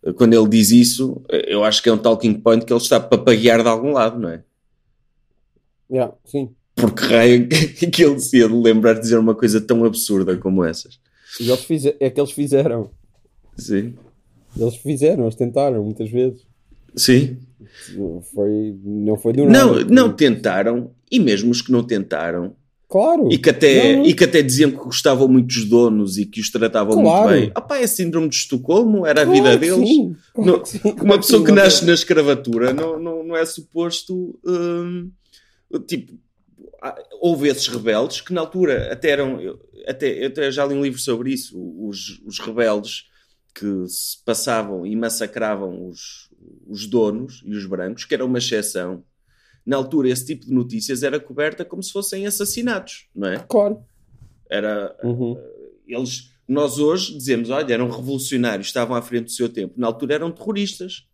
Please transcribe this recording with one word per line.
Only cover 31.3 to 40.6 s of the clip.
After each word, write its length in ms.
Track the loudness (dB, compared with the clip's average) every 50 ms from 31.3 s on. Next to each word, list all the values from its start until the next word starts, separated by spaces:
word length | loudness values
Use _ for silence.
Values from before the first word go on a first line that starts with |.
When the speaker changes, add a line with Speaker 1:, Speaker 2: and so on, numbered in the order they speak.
| 4 4
Speaker 2:
sim, 60 | 6
Speaker 1:
que 60 | 6
Speaker 2:
não 120 | 6 6 6
Speaker 1:
nasce 160 | 6 4 4
Speaker 2:
tem 80 | 4
Speaker 1:
na 60 | 2 2
escravatura 800 | 2 2 2 2 2 4 2 0 0 -2 -4 -2 0 0 0 0
não, 260 | -2 -4 -6 -6 -8
não, 240 | -8 -8 -8 -8 -8
não 120 | -6 -4
é 80 | -4 -4
suposto, 920 | -4 -6 -16 -18 _ _ -6 -4 -4 -6 -8 -10 -8 -8 -8 -8 -10 -12 _ _
hum, 640 | -6 -4 -4 -4 -4 -6 -6 -8 -8 -10 -10 -12 -14 -18 _ _ _ _ _ _ _ _ _ _ _ -10 -10 -8
tipo, 240 | -8 -10 -10 -10 _ -20 -20 _ _ _ _ _ _ _ _ -20 -20 -20 _
há, 200 | -16 -16 -14 -16 -20 _ -12 -2
houve 260 | 0 0 0 2 0
esses 200 | 0 0 0 -4 -6
rebeldes 500 | -6 -4 -2 0 0 0 -2 -4 -6 -12
que 140 | -10 -8 -6
na 80 | -6
altura 500 | -6 -6 -2 -2 0 0 0 -2 -4 -6
até 200 | -8 -4 -2 -2
eram, 280 | 0 0 -2 -4 -6 -8
eu, 180 | -10 -12 -14 -14 _ _ _ -16 -12
até, 360 | -12 -10 -6 -4 -6 -4 -4 -6
eu 40 |
até 240 | -8 -6 -4 -6 -4
já 140 | -2 -2